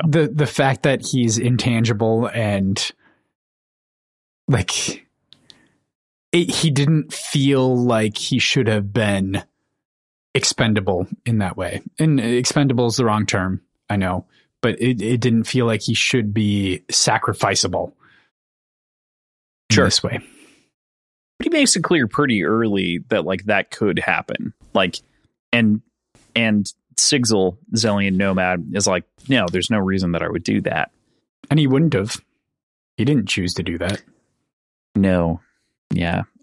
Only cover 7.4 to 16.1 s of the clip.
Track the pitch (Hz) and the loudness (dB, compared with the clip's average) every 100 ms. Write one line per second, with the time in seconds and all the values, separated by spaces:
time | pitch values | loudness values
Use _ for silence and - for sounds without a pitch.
7.4 | 139 135 131 123 123 113 107 - - 127 | 2 4 2 2 2 2 0 -2 -2 0
8.4 | - 139 113 107 101 113 104 98 95 95 | 0 0 2 0 0 0 0 0 -2 -4
9.4 | - _ _ _ _ _ _ _ _ 135 | -8 _ _ _ _ _ _ _ _ -2
10.4 | - - 117 104 98 90 98 - - 113 | -2 0 2 2 0 -2 -4 -8 -4 -2
11.4 | 95 - 87 - - - 156 139 113 120 | -2 -4 -8 -8 -10 -2 0 2 0 0
12.4 | 131 151 135 123 120 110 117 107 104 104 | 0 0 2 2 0 2 0 2 0 -2
13.4 | 92 92 _ _ - 101 92 90 - _ | -2 -6 _ _ -4 -2 -2 -4 -8 _
14.4 | _ - 117 - 123 123 113 120 123 113 | _ -4 -2 0 -2 0 0 0 2 0
15.4 | 110 123 117 110 - 107 - | 0 0 0 -2 -2 -2 0